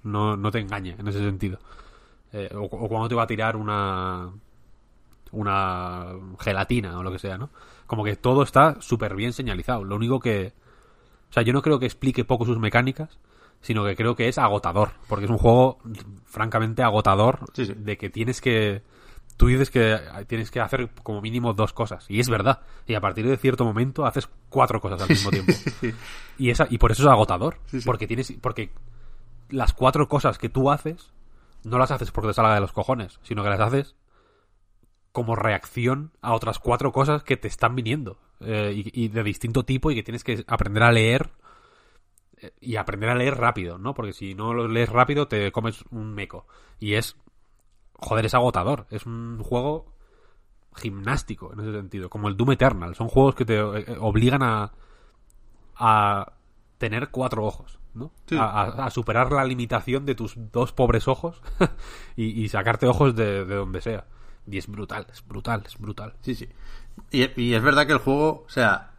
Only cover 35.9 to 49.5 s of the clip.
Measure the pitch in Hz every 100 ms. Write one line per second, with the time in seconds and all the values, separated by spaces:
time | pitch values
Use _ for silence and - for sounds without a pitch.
35.9 | 139 156 _ 120 117 - - 120 120 135
36.9 | 131 139 151 - 131 104 - 113 127 110
37.9 | 147 117 - _ _ 110 107 104 104 104
38.9 | 127 113 113 104 98 113 123 123 131 156
39.9 | 120 104 117 - 113 - 117 101 104 117
40.9 | 117 110 127 - - - - _ _ _
41.9 | _ _ _ _ _ - _ 127 107 101
42.9 | 98 110 123 127 127 117 - 87 85 110
43.9 | 139 107 - 98 95 113 117 117 113 117
44.9 | 120 127 147 143 107 101 120 113 - -
45.9 | 117 107 104 98 90 - - _ - 107
46.9 | 104 - - - _ _ _ _ _ _
47.9 | _ - 113 110 123 123 95 95 143 -
48.9 | 110 120 113 117 113 107